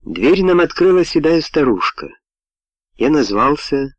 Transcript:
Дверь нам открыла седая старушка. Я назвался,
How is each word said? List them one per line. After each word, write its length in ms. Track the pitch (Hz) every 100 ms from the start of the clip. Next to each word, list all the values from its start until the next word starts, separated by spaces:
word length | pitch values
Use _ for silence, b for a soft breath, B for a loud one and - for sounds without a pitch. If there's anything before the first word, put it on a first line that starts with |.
Дверь 420 | - - 117 190
нам 160 | 185 175
открыла 440 | 165 - 180 180
седая 360 | 170 170 156 165
старушка. 680 | - 165 135 98 - - 71 - _ _ _ _ _ _ _ _
Я 140 | 120
назвался, 840 | 151 107 101 127 147 - 139 135